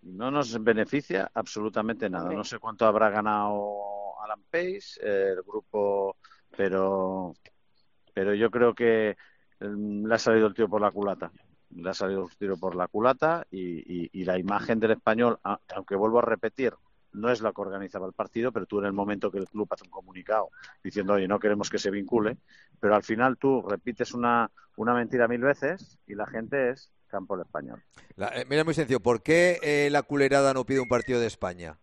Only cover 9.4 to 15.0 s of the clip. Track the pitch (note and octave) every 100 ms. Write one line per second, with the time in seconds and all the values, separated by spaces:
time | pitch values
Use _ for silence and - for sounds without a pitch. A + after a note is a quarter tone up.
9.4 | _ _ G#2+ G#2 G#2 G#2 G#2+ A2+ - A2+
10.4 | A2 G2 A2 G#2 G#2 G2+ G2+ F2+ E2+ -
11.4 | _ _ _ E2+ F2 F#2 F#2+ F#2+ F2+ _
12.4 | G2+ F#2 F#2 F2+ F2+ G#2 A#2+ C3+ D#3 E3+
13.4 | - F#2+ F2+ E2+ - F2 E2 F#2+ F2+ F#2
14.4 | F#2 G2+ F2+ A2+ A2 A2+